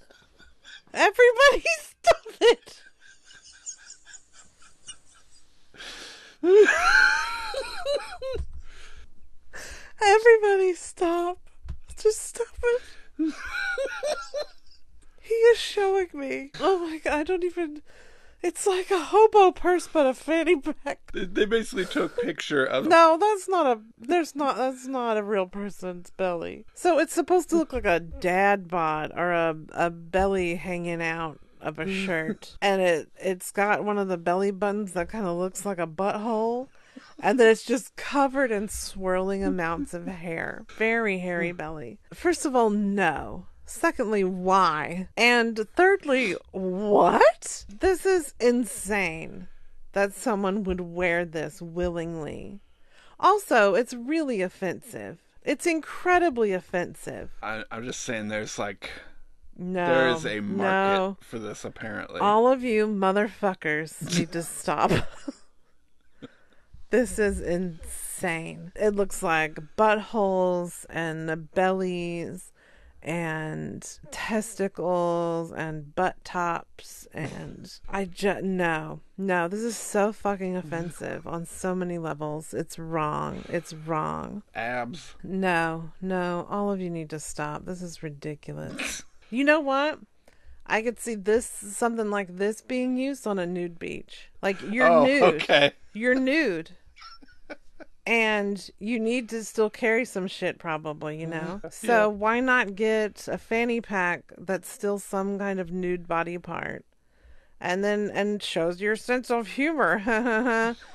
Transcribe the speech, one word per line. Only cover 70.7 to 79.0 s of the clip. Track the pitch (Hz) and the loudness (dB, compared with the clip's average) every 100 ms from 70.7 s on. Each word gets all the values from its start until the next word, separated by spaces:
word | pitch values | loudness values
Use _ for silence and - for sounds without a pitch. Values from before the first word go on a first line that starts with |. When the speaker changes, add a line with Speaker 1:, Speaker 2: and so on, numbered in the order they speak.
| - - | -10 -10
Speaker 1:
and | 160 165 160 160 160 156 | -6 -4 -4 -4 -6 -4
bellies | 190 185 190 185 175 175 170 143 180 - _ _ - - - | 2 2 2 -2 -4 -4 -6 -8 -10 -16 _ _ -20 -20 -14
and | - 170 165 156 156 156 156 - - - 302 | -6 -4 -4 -4 -6 -6 -8 -10 -14 -18 -14
testicles | - - 214 - - 196 - 170 175 175 170 170 165 165 | -10 -4 -2 -4 -4 -6 -4 -2 0 0 0 -2 -4 -6
and | - 160 156 147 175 | -6 -8 -8 -8 -2
butt | 185 - | -2 -2
tops | - 180 175 170 - - - - - | -8 -4 -2 -4 -8 -18 -20 -20 -16
and | - 160 - 156 - 185 - - | -10 -10 -10 -14 -14 -18 -14 -8
I | 196 185 | -6 -6
ju-, | - 196 131 | -2 -2 0
no, | 190 180 170 156 156 156 | -2 0 0 0 -4 -12